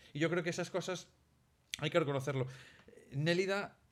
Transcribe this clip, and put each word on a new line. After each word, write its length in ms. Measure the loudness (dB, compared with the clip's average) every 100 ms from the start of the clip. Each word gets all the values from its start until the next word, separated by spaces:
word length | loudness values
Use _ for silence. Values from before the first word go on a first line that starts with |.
| -12
Y 60 | 0
yo 100 | 2
creo 120 | 2
que 80 | 0
esas 180 | -2 -2
cosas 380 | -2 -2 -6 -8 _ _ _ _ _ _ -4
hay 100 | 0
que 100 | 2
reconocerlo. 480 | 2 0 0 0 -2 -6 -20 -20 -20 -20 -8
Nélida, 640 | 0 2 4 2 0 -2 -10 _